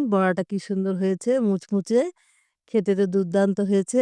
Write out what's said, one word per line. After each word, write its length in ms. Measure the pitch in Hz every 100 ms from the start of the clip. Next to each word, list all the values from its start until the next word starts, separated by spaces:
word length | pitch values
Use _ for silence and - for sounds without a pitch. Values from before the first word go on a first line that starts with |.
| 269
বড়াটা 360 | 202 190 185
কি 140 | 185 196
সুন্দর 340 | - 190 190 185
হয়েছে, 360 | 190 185 - 262
মুচমুচে, 600 | 220 190 - 202 185 233 339 - _ _ _ _ _
খেতে 260 | 226 196 190
তো 100 | 196
দুর্দান্ত 500 | 190 180 190 196 190
হয়েছে। 360 | 196 196 190 247